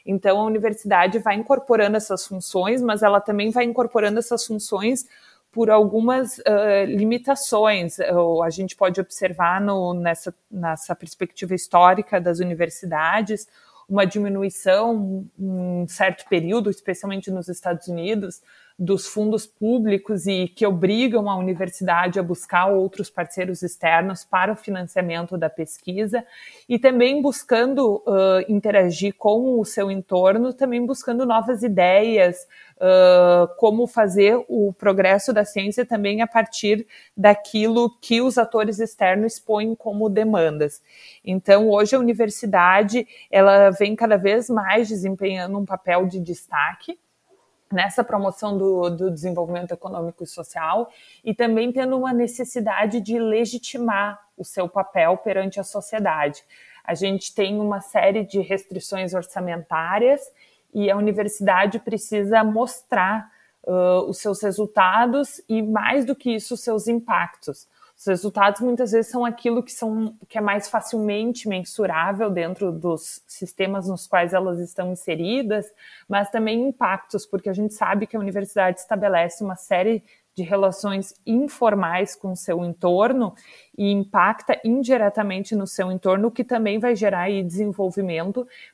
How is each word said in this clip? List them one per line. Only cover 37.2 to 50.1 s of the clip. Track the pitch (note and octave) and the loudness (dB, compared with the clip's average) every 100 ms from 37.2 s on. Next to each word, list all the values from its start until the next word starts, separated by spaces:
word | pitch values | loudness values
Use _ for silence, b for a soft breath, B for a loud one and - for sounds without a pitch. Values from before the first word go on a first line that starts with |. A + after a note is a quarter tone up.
| G#3 G#3 - A3 A3 A3+ A#3+ - | 4 4 0 -2 0 2 0 -2
que | - A#3 | -2 0
os | B3+ B3 | 0 0
atores | A3+ A3+ G#3+ G3+ | 0 0 -2 -4
externos | A3+ - F#3+ F#3+ A3 | -6 -2 0 2 -2
expõem | - - G#3+ A3 | -4 -4 -2 -2
como | A3+ A3 G#3 A3 | -6 -6 -2 -2
demandas. | G3+ A3 G#3 D#3+ D3+ D3 - _ B B B - | 0 2 2 0 0 -4 -6 _ B B B -6
Então, | F#3 - G3+ A3 | -2 4 6 6
hoje | G3+ G#3 C4 | 4 4 2
a | |
universidade, | A#3+ A3+ A3 - G#3 F#3 F3 F#3+ G#3 A#3+ A3 B B | 2 0 -2 -4 0 4 6 6 4 0 -4 B B
ela | G3 G3 G3+ G3 | 6 8 8 8
vem | F#3 G3+ A3 | 6 0 0
cada | A3+ G3+ | 2 2
vez | G3 A3 A#3+ | 2 0 0
mais | A3 F#3+ G#3+ G#3+ | -2 2 2 0
desempenhando | G#3 F#3+ F#3+ G3 F#3 F3+ G3+ | -2 -4 -4 -4 -4 -6 -6
um | G3 | -6
papel | F#3+ - F3 F#3 | -6 -2 0 0
de | F#3 | -4
destaque | E3+ E3+ - D3 D3+ F3+ - F4+ _ _ _ _ _ _ - | -8 -10 -6 -2 -2 -4 -14 -16 _ _ _ _ _ _ -6
nessa | F#3 F#3+ - | -2 0 0
promoção | - G3+ G3 - G#3 G3 | -2 -2 -2 -4 -6 -2
do, | F#3+ F#3 F3 | 0 0 -2
do | E3+ F#3 | -2 -4
desenvolvimento | D#3+ F3+ F3 E3 F3 F3 | -4 -6 -4 -4 -6 -8
econômico | E3+ F#3 F3 E3+ | -10 -10 -10 -10